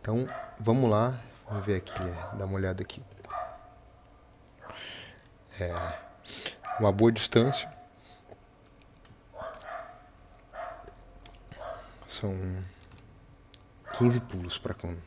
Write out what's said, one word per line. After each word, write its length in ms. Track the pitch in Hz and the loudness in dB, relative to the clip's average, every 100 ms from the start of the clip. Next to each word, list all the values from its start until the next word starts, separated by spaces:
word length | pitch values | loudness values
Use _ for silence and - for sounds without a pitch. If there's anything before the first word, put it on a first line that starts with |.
Então, 280 | - 117 127 - - - | 0 0 0 -4 -10 -4
vamos 300 | 110 117 127 | 4 6 8
lá. 280 | 104 117 127 - - - | 6 4 0 -8 -18 -6
Vamos 160 | 104 | -4
ver 120 | 98 95 | 0 0
aqui, 220 | - - 90 87 87 104 | 0 -4 -4 -4 -6 -4
dar 60 | |
uma 100 | 98 | -2
olhada 280 | 98 92 92 | 0 0 0
aqui. 200 | 87 - - - - - - - - - - - - - - - - - - - - - - - - - - - | -4 -8 -14 -18 -10 -8 -8 -10 -18 -20 -20 -20 -20 -20 -20 -20 -20 -20 -16 -12 -12 -12 -14 -18 -20 -20 -20 -6
É, 160 | 87 90 85 - - - - - - - - - | -4 -2 -4 -6 -12 -18 -14 -10 -10 -10 -6 4
uma 140 | 107 | 4
boa 180 | 98 113 | 8 8
distância. 640 | 110 - - 120 139 - - - - - - - - - - - - - - - - - - - - - - - - - - - - - - 698 - - - - - - - - - - - - - - | 6 6 6 6 4 -2 -10 -20 -20 -20 -20 -20 -20 -20 -20 -20 -20 -20 -20 -20 -20 -20 -14 -12 -12 -12 -10 -12 -16 -20 -20 -20 -20 -18 -10 -10 -10 -16 -18 -20 -20 -20 -20 -18 -12 -10 -10 -12 -18 -12
São 260 | - 104 95 92 92 92 - - - - - - - - - - - - | -6 -4 -4 -4 -4 -8 -12 -20 -20 -20 -20 -20 -20 -20 -20 -20 -20 -10
quinze 260 | - 120 120 | 4 6 6
pulos 380 | 117 95 90 - | 0 -6 -6 -6
pra 160 | - | -6
Kun. 200 | 90 87 85 | -6 -6 -8